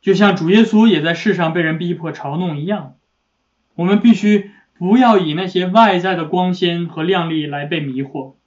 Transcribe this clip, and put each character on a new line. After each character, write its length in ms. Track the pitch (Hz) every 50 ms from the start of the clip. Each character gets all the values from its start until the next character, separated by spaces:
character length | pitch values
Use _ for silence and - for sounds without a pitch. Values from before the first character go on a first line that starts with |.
就 120 | _ 190
像 240 | 190 180 208 202 180
主 140 | 147 165 165
耶 140 | 196 220 226
稣 220 | 220 - 214 226
也 140 | 233 190 156
在 140 | 147 165 170
世 180 | 165 - 220
上 220 | 190 180 170 160 160
被 80 | 175
人 160 | 165 160 160 165
逼 160 | 180 170 170
迫 180 | 156 165 160
嘲 240 | 147 - - 139 143
弄 220 | 165 185 175 156 143
一 80 | 147
样， 300 | 185 208 196 147 135 - _ _ _ _ _ _ _ _ _ _ _ _ _ _ _ _
我 100 | - 170
们 160 | 185 202 220
必 120 | 233 240
须 380 | 220 - - 208 208 202 196 - - _ _ _ _
不 220 | _ 175 185 214 254
要 180 | 254 240 220
以 160 | 190 185 156
那 140 | 151 170 190
些 200 | 185 - 180 180
外 320 | 185 185 226 226 208 190 180
在 160 | 175 190 185
的 120 | 170 160
光 260 | 156 175 180 180 185
鲜 360 | 180 180 185 175 170 170 175 160
和 140 | - 160
亮 280 | 156 175 190 180 165 165
丽 160 | 160 156 151
来 180 | 147 143 143 147
被 160 | 151 170 165
迷 220 | 147 139 127 131
惑。 320 | 139 135 - 139 131 131 _ _ _